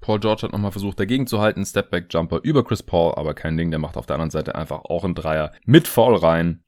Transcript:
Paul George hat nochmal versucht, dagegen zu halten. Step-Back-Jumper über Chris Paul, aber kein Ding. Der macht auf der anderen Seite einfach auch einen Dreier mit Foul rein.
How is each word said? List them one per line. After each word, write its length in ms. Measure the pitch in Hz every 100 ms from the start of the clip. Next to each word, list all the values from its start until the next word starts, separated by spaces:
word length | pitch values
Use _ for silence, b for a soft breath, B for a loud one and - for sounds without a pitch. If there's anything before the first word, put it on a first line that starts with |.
Paul 180 | - 107
George 220 | 107 107
hat 120 | 110
nochmal 180 | 104 101
versucht, 280 | 98 101 -
dagegen 280 | 101 131 127
zu 120 | 107
halten. 240 | 107 98
Step-Back-Jumper 760 | 98 101 - 87 - 82 82 85
über 240 | 139 151 -
Chris 160 | 107
Paul, 320 | - 90 82 -
aber 200 | 78 71
kein 220 | 80 80
Ding. 120 | 85
Der 100 | 78
macht 160 | 73 -
auf 120 | -
der 80 | 71
anderen 160 | 80
Seite 240 | 78 - -
einfach 300 | 80 - -
auch 180 | 85
einen 100 | 95
Dreier 380 | 82 78 78 76 b -
mit 220 | 113 -
Foul 280 | - 120 104
rein. 480 | 82 82 85 80